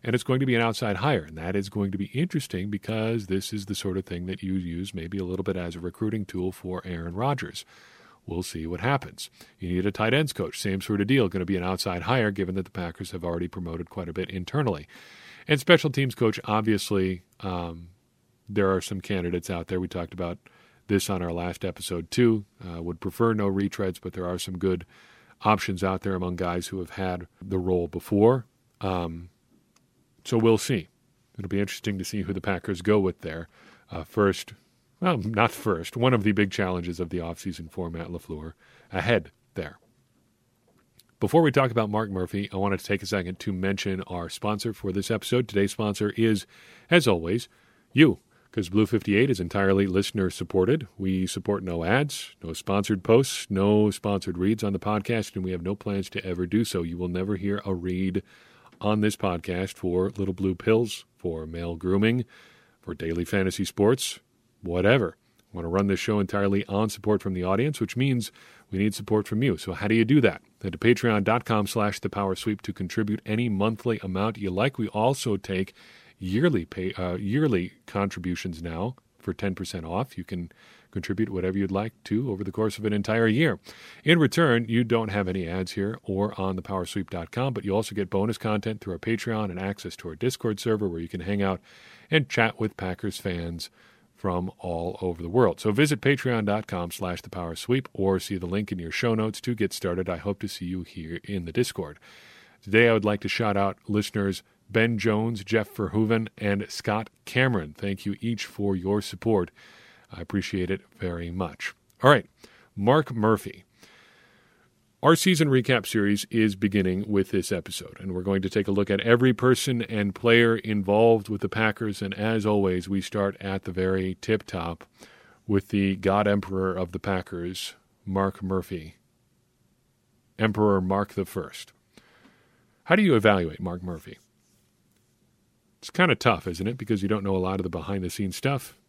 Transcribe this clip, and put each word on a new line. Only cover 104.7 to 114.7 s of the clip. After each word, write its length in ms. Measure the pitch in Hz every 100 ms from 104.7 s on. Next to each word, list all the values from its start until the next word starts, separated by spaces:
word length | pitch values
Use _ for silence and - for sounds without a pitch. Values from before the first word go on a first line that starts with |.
| 107 117 113
Jones, 440 | 110 107 113 110
Jeff 320 | 85 110 104
Verhoeven, 540 | - 98 107 110 113 110 -
and 300 | 104 101 -
Scott 400 | - - 107 110 _
Cameron. 500 | - 123 131 110 76 -
Thank 260 | 101 98
you 120 | 104 95
each 240 | 113 113
for 320 | - - 101 95
your 240 | 92 104
support. 500 | - - 113 107 87 _ - - - _ _
I 80 | 90
appreciate 500 | 85 101 - 98 90
it 120 | 95 _ _
very 320 | 90 85 85
much. 420 | 90 90 - - - _ _
All 80 | 131
right, 180 | 135 - _ - _ _ -
Mark 380 | 101 147 147
Murphy. 500 | 117 107 107 - - _ _ - _ _ _ _ _ _ _ _